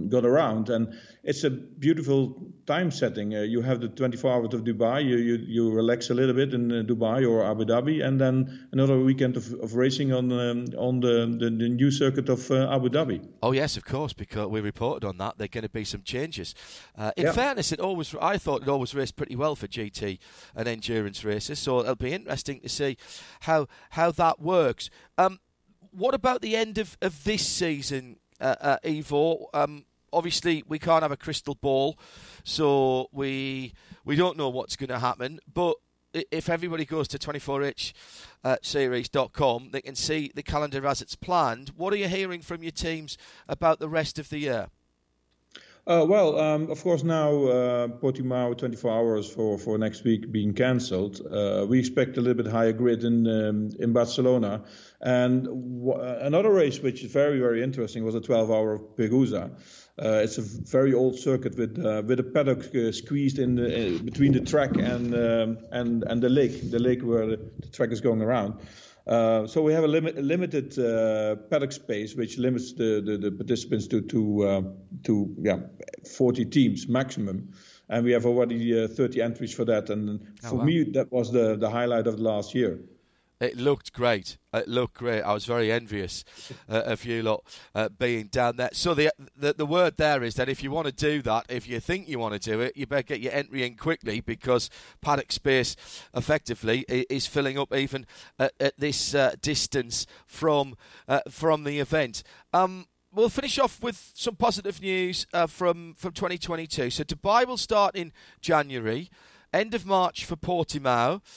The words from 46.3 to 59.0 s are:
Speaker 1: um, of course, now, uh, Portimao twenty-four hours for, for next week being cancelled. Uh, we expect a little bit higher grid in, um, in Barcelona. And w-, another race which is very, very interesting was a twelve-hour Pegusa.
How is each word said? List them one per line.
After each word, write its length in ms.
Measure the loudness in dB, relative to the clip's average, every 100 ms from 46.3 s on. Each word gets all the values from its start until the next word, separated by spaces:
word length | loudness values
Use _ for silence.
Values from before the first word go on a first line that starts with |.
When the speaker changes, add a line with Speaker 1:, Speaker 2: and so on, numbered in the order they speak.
| 4
Speaker 1:
um, 320 | 2 2 -2
of 100 | -2
course, 220 | 0 2
now, 260 | 2 2 4 4 4
uh, 420 | 4 2 2 -2
Portimao 680 | -2 -2 -2 -2 0 0 -2
twenty-four 340 | -4 -2 0
hours 380 | 2 2 2 -2
for, 300 | -2 0 0
for 180 | -2 0
next 260 | 0 0
week 280 | 0 2 0
being 200 | -2 0
cancelled. 720 | 2 2 2 0 -2 -2 -6 -6
Uh, 320 | -2 0 0 2
we 80 | 2
expect 400 | 2 0 0 0
a 40 |
little 220 | 0 2
bit 80 | 0
higher 220 | 2 2
grid 300 | 4 2 2
in, 240 | 2 4 4
um, 420 | 2 0 0 -2 -2
in 160 | 2
Barcelona. 720 | 2 2 2 4 4 2 -4 -8 -20 -20 -6
And 440 | 0 2 4 2 0
w-, 560 | -8 -8 -4 -2 -2
another 500 | -2 -4 2 4 6
race 280 | 6 4 2
which 240 | -2 -4
is 80 | -2
very, 260 | 2 4 4
very 220 | 2 2
interesting 420 | 0 -2 -4 -4
was 120 | -2 -2
a 40 |
twelve-hour 600 | 2 2 4 2 2 -2 -6
Pegusa. 540 | -2